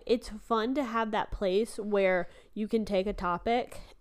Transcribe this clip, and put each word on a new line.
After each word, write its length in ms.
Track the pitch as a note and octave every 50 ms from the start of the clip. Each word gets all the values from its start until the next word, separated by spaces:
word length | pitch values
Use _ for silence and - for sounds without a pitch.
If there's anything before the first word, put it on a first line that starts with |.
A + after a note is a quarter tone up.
| -
it's 240 | - A#3 B3 - -
fun 440 | G#3 G#3+ - - A#3 A3 G#3+ B3 C4
to 80 | D4 C4+
have 280 | A3+ A3+ A3+ A3+ A3
that 200 | A3 G#3 - -
place 460 | - - G#3+ F#3 F#3 G3+ A#3 - - -
where 500 | G3+ G#3 G3+ G3+ G3 F#3 F#3 F3+ F3 - - - - - -
you 140 | G#3 G#3+
can 180 | G#3 A3+ A3+ G#3+
take 200 | F#3+ G#3 F#3 F#3+
a 60 | G#3 G3+
topic 680 | - G3 F3 F3 F3 - A3+ A#3 B3+ - - - - - - - -